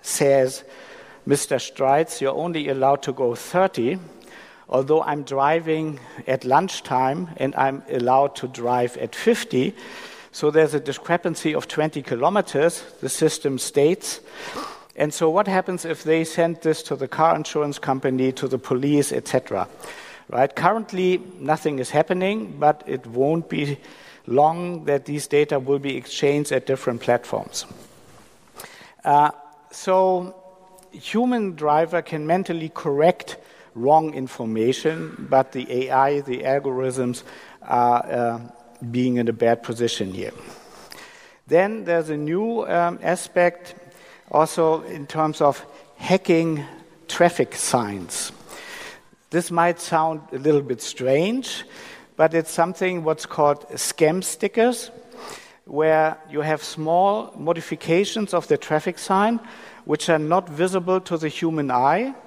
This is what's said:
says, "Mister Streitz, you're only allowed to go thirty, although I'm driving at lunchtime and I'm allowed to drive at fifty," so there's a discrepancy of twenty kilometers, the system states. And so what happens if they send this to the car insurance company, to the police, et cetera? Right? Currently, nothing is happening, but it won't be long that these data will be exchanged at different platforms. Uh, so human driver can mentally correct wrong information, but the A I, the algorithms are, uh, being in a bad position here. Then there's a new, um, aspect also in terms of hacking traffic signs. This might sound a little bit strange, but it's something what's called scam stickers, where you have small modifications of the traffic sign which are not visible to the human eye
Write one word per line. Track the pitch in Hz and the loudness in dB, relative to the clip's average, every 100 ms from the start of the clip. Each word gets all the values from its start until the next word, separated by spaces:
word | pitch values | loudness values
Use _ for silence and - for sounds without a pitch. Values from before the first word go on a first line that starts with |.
says, | - - 143 139 131 - - - - - - - - | -6 2 4 6 4 -2 -16 -20 -20 -20 -20 -14 0
"Mister | 139 - 131 | 0 2 -4
Streitz, | - - 135 143 160 - | -4 -2 2 2 2 -2
you're | 135 - | -4 -2
only | 165 165 147 | -4 -4 -2
allowed | 135 131 143 | 0 2 2
to | - | 0
go | 131 127 117 | -2 -2 -2
thirty, | - 175 190 160 117 185 175 - - - - - - | -4 0 0 0 -2 -2 -8 -20 -20 -20 -20 -20 -2
although | 127 135 156 | 0 2 2
I'm | 151 147 | 2 -4
driving | 143 139 139 165 160 156 156 143 - - 127 | -4 0 2 2 0 -2 -2 -8 -14 -14 -4
at | 131 | -2
lunchtime | 127 139 185 - - 131 131 151 175 156 | 4 2 2 -6 -2 0 2 0 -6 -4
and | 135 - | -4 0
I'm | 135 139 - | 0 -2 -6
allowed | 139 120 131 143 - | -2 2 4 2 -2
to | 127 | -10
drive | 127 120 123 123 - | -6 -2 0 0 -4
at | 120 - | -10 -2
fifty," | - 226 - 127 147 - - - - - - | 0 0 0 0 0 -4 -16 -16 -18 -20 -18
so | - 151 | -2 2
there's | 151 156 | 4 4
a | 147 | 2
discrepancy | 135 135 - 170 175 160 160 | -4 -8 -2 -2 -2 -4 -4
of | 147 - | -4 -4
twenty | - 156 151 | -2 -2 -2
kilometers, | 131 120 143 208 185 139 160 - - - | -6 0 2 2 0 2 0 0 -14 -10
the | 135 | -8
system | - 156 - 143 131 | 0 0 0 -4 -4
states. | - - 147 190 - - - - - - - - - - | -2 2 4 2 -4 -12 -14 -16 -12 -10 -12 -14 -20 -4
And | 151 | -4
so | - 160 | 0 2
what | 170 202 | 2 2
happens | 190 190 180 165 | 0 0 -6 -6
if | 156 | -6
they | 156 160 | 2 2
send | 165 170 165 165 | 2 0 0 0
this | 160 156 | -2 -2
to | - 135 | -2 -6
the | 135 | -4
car | - 160 165 | 2 2 2
insurance | 151 151 147 143 | -2 -4 -4 -4
company, | - 135 135 131 131 | -2 -2 0 0 0
to | 131 135 | 0 -4
the | 127 | -4
police, | - 127 143 147 139 | -2 -2 2 2 2
et | 127 - | -2 -2
cetera? | 139 - 98 90 - - - - - - | -2 0 -4 -4 -8 -18 -18 -18 -20 -8
Right? | 120 139 - | 0 0 2
Currently, | 175 220 214 185 185 180 - - | 0 0 -4 0 0 0 -4 -12
nothing | 139 156 160 143 | -2 0 0 -2
is | 123 | 0
happening, | 151 151 180 190 214 208 143 | 0 2 0 0 -2 -6 0
but | 147 151 - | 2 2 -4
it | 135 123 | -8 -6
won't | 117 139 165 165 | 0 2 2 -2
be | - 143 139 - - - - - | -4 -4 -6 -10 -20 -20 -20 -2
long | 127 151 165 175 175 151 | 4 4 2 -6 -6 -2
that | 143 139 | -2 -2
these | 147 - | -8 0
data | 143 147 143 | 2 2 0
will | 131 143 | 0 -2
be | 139 131 | -2 -6
exchanged | - - 147 147 147 | -8 0 2 2 0
at | 131 - | -2 0
different | 135 - 117 | -2 -2 -4
platforms. | - 120 - 107 101 - - - - - - - - _ _ - - - - _ | 0 0 0 -6 -6 -12 -12 -18 -20 -20 -20 -20 -20 _ _ -20 -20 -20 -20 _
Uh, | - 143 147 - - - _ | 2 6 4 0 -18 -20 _
so | - - 185 185 185 180 - - - - - - | -10 0 4 4 2 -2 -14 -20 -20 -20 -20 -20
human | - - 214 247 247 202 160 | -16 -4 0 0 0 -2 -2
driver | 151 151 165 170 | 2 4 4 0
can | 160 160 151 | -4 -6 0
mentally | 180 190 170 160 | 0 0 -4 -6
correct | - 165 143 160 185 - - - - - 117 | -6 -2 4 4 4 -6 -16 -18 -20 -20 -2
wrong | 123 156 160 | 4 4 4
information, | 143 131 - 117 110 113 131 156 160 160 170 139 | -6 -8 -6 -4 0 0 2 -2 -4 -8 -12 2
but | 135 135 | 2 2
the | - - | -4 -4
A | 127 131 | -4 0
I, | 131 135 143 | 2 4 2
the | 139 123 | -2 -4
algorithms | 131 139 139 127 131 127 123 123 - - - - | 0 0 0 -2 -2 -2 -2 -4 -10 -20 -20 -20
are, | - 120 120 120 - | -2 2 4 2 0
uh, | 123 120 117 120 - - - 120 | -2 -2 -4 -10 -20 -20 -14 -6
being | 120 127 123 | 0 0 2
in | 117 | 0
a | |
bad | 113 117 117 | 2 2 2
position | - 117 117 - 95 | -2 -2 -2 -2 -6
here. | 95 - - - - - - - - - - - _ - | -6 -10 -12 -18 -20 -20 -20 -20 -20 -20 -20 -20 _ 0
Then | 156 196 220 | 2 2 -2
there's | 185 170 156 | -2 -2 0
a | 151 | -4
new, | 151 170 220 233 - | -2 -2 -2 -4 -2
um, | 175 170 170 | 0 0 -2
aspect | - 180 - - 175 170 - - - - - - - | -4 -4 -2 2 2 0 -20 -20 -20 -20 -20 -20 -2
also | - 156 - 160 160 | 2 2 2 2 2
in | - 156 143 | -4 -12 -8
terms | 156 156 151 | -2 -2 2
of | 147 135 - - - - | 2 2 -8 -20 -20 -14
hacking | - 190 - 165 165 151 143 - - - - | 0 0 4 2 4 -2 -6 -16 -20 -20 -12
traffic | - 170 170 135 - | 2 2 4 -2 -2
signs. | - 127 107 101 82 - - - - - - - - - _ _ _ | 0 0 0 -6 -8 -8 -10 -12 -20 -18 -16 -16 -16 -18 _ _ _
This | 165 180 | -2 0
might | 170 170 175 | 2 2 2
sound | - 165 160 156 147 | 0 0 0 -4 -8
a | 135 | -2
little | 143 147 | 2 2
bit | 135 120 | 2 -6
strange, | - - 127 139 185 247 247 - - - - - - - | -6 -4 2 2 2 -2 -6 -10 -14 -18 -20 -20 -20 2
but | 160 165 | 2 2
it's | 160 | -2
something | - 170 185 185 180 | 0 -2 0 -2 -2
what's | 160 156 - | -2 -4 -6
called | - 147 143 - | 2 2 2 -4
scam | - - - 156 180 | -8 -8 2 2 2
stickers, | 180 - 202 - 233 240 - - - - - - - _ - | -4 -4 -2 2 2 2 -8 -18 -20 -18 -16 -16 -18 _ -8
where | 139 156 156 156 151 - | 0 4 4 4 0 -8
you | 143 | -4
have | 151 151 | 0 -2
small | - - 156 175 196 214 226 - | -4 -8 0 2 2 0 -4 -8
modifications | 151 165 - 156 - 170 202 220 202 | -2 -2 -4 -8 0 2 2 -2 -2
of | 175 - | -2 2
the | 147 | 0
traffic | - 156 185 175 | 2 -2 -2 -8
sign | - 190 208 233 - - - - - | 0 2 2 0 -6 -20 -20 -20 -4
which | 151 - | -2 2
are | 160 | 2
not | 151 180 180 | 4 0 0
visible | 147 180 190 175 185 | -2 0 0 0 0
to | 185 170 | 0 -4
the | 156 | -4
human | - 165 160 143 | -2 -2 0 0
eye | 123 135 170 254 262 | 4 4 4 0 -8